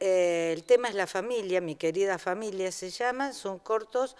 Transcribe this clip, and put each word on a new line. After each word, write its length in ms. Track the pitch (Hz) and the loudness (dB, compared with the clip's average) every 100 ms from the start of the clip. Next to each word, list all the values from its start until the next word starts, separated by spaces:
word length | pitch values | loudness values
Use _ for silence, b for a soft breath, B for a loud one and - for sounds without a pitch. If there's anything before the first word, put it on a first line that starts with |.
eh, 500 | 196 185 175 170 165 165 | 2 4 4 2 0 0
el 80 | |
tema 240 | 165 247 240 | 4 4 4
es 60 | |
la 120 | 202 175 | -2 -2
familia, 540 | 190 220 240 190 185 | -2 -2 -2 0 0
Mi 140 | 170 | 0
querida 420 | 147 165 170 196 175 | -2 0 2 0 0
familia 540 | 185 190 220 190 185 | -2 -4 -4 -4 -4
se 160 | - 185 | -4 -8
llama, 420 | - 247 254 277 | -2 -2 0 -4
son 240 | 269 196 185 | -4 -8 -6
cortos 580 | - 220 220 247 262 | -2 -2 0 -2 -2